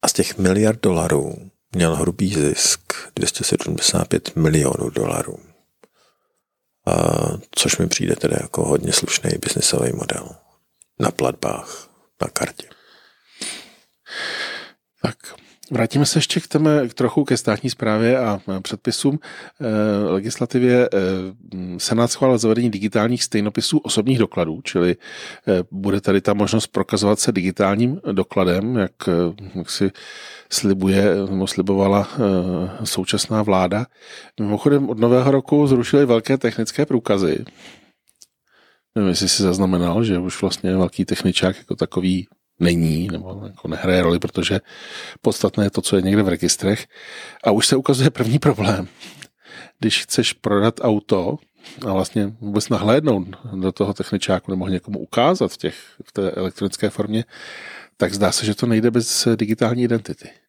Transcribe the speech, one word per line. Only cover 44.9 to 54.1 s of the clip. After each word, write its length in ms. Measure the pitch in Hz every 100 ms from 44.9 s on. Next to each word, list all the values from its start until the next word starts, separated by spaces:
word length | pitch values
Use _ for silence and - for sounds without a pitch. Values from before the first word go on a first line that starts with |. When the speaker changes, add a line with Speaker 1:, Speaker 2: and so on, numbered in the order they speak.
| - - -
Speaker 2:
podstatné 440 | - - 98 -
je 60 | 101
to, 120 | -
co 140 | - 98
je 60 |
někde 200 | 92 104
v 60 | 98
registrech. 580 | 85 87 - 95 110 - - - - - -
A 60 | -
už 160 | 104 -
se 100 | 135
ukazuje 340 | 135 131 135
první 280 | - 113 139
problém. 500 | 147 110 98 98 90 - - - - _ - - - _
Když 240 | 107 -
chceš 300 | - - 113
prodat 420 | - 110 101 110 -
auto 560 | 123 104 - 98 90 147 _ _ - - 101
a 60 |
vlastně 340 | 95 95 110 101 113
vůbec 280 | 104 104 -
nahlédnout 600 | 107 101 127 151 101 92 92 120
do 200 | 98 92
toho 220 | - 101
techničáku 560 | 98 95